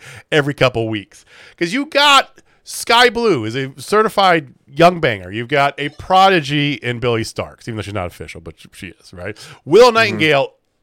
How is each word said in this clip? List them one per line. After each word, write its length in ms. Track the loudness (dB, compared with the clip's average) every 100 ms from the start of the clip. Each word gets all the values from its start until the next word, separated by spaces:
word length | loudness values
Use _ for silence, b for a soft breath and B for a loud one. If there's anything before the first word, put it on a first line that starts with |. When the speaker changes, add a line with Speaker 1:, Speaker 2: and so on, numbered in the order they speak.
| B B -4
Speaker 1:
every 220 | -2 -2
couple 360 | 0 0 0 -4
weeks. 340 | -6 -10 -20 B B B -8
'Cause 140 | -6
you 140 | -4 -4
got 560 | 0 4 4 2 _ _ _
Sky 460 | -16 -8 0 2 2
Blue 360 | 2 -2 -2 -4
is 100 | -6
a 160 | -8 -12
certified 760 | -2 0 0 2 2 2 -2 _ _
young 320 | 2 4 4
banger. 320 | -2 -2 -6
You've 160 | -10 -2
got 320 | 0 0 -2
a 100 | -8
prodigy 840 | -8 0 4 4 2 0 -2 -4
in 260 | -4 -6 -4
Billie 240 | -2 -2
Starkz, 400 | -4 -10 -12 -14
even 140 | -12 -10
though 40 |
she's 100 | -8
not 140 | -8 -8
official, 340 | -10 -18 -18
but 180 | -20 -20
sh-, 80 | -20
she 140 | -20 -20
is, 240 | -20 -20
right? 240 | -16 -14 -14 B B 2
Will 220 | 6 6
Speaker 2:
Mm-hmm. 80 | 4
Speaker 1:
Nightingale 580 | 0 0 0 0 0 _ _ _